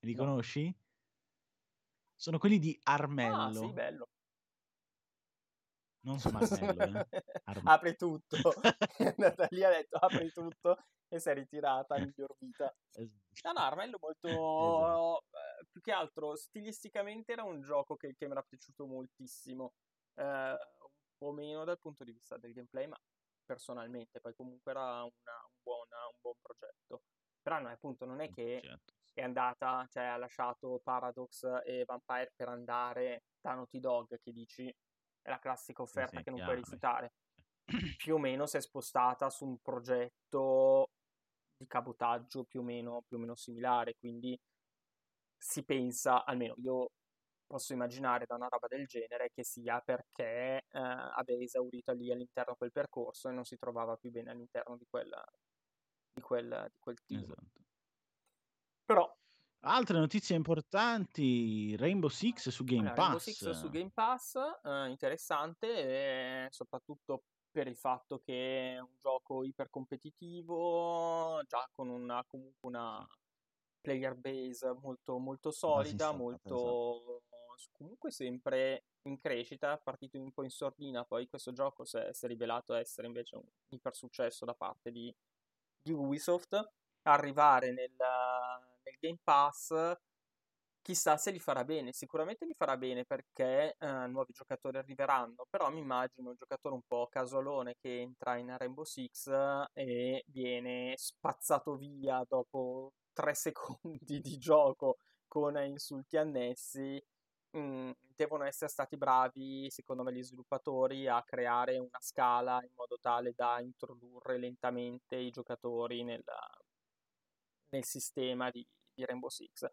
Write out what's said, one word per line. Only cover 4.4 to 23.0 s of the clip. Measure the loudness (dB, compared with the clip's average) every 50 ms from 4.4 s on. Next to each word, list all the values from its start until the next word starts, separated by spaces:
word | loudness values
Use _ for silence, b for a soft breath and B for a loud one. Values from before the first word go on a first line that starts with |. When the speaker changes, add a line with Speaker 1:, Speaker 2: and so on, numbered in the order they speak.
| _ _ _ _ _ _ _ _ _ _ _ _ _ _ _ _ _ _ _ _ _ _ _ _ _ _ _ _ _ _ _ _ _
Speaker 1:
Non | -4 -4 0
su | 2 2
Marmello, | 4 4 4 4 4 2 2 2 4 4 2 2 2
eh. | -2 -4 -2 -4
Speaker 2:
<laughs> | -8 -8 -6 -10 -10 _
Speaker 1:
Arm- | -6 -8 0 10 10 10
Speaker 2:
Apri | 10 10 4 0
tutto. | 2 0 -2 -2 -2 -8 _ -2 6
<laughs> | 6 6 6 8 8 6 8 8 2 0 2 2
È | 2 2 4
andata | 8 6 6 8 8 2 2
lì, | 2 6 8
ha | 8
detto: | 8 8 4 0 0
Speaker 1:
<laughs> | 4
Speaker 2:
"Apri | 4 6 6 4 0 0 -4
tutto", | -6 -8 -8 -8 _ _ 4 4 4 B B B _ _ _
e | -6 -4
si | 0 0
è | 0
ritirata | 0 -2 -6 -6 -2 2 2 2 2 2 0 0
a | 0
miglior | 0 -2 -4 -6 -8 -8 -8 _
vita. | -14 -16 -8 -4 -4 -4 -4 _ _ _ _
Speaker 1:
Es- | -12 -12 -12 -12 _ _ _ _ -8 -6
Speaker 2:
No, | -4 0
no, | 2
Armello | 2 2 2 0 -4 -6 -6 -8 -8 -8 -8 _ _ -2 0 0 2 2 2
Speaker 1:
<laughs> | 4
Esatto. | 4 6 6 6 6 6 6 4 4
Speaker 2:
molto, | 2 2 0 -4 _ _
eh, | -12 -12 -12 -12 -14 -16 _
più | _ -14
che | _ -2 0
altro | 0 0 -2 _ -6 -6 -4 -6
stilisticamente | -6 -10 -12 _ -12 -10 -10 -12 -12 -14 -10 _ -6 -4 -4 -6 -10 -8 -4 -4
era | -2 -2
un | -2 -4 -6 -4
gioco | 2 2 2 2 _ -4
che, | -6 -6 -10 -8
che | _ -6
mi | -4 -2
era | -4 -4
piaciuto | _ -10 -20 -20 -20 -12 _ -10
moltissimo. | -8 -6 -8 -8 -10 _ _ -16 -16 -16 -16 -14 -12 -10 -8 -8 -10 _ _ _ _ _ _ _ _ _
Eh, | -4 -4
un | -2 -2 -2 -2 -2 -2 -4 -6 -10 _ _ -20 -20 _ _ _ _ _ _
po' | -8 -8 -6
meno | -6 -8 -8 -8 -6 -4
dal | -4 -4 -4
punto | _ -16 -16 _ -18
di | -18 -18
vista | -20 _ -14 -14 -14
del | -14 -16 -16
gameplay, | -16 -18 -12 _ -8 -8
ma | -6 -8 -16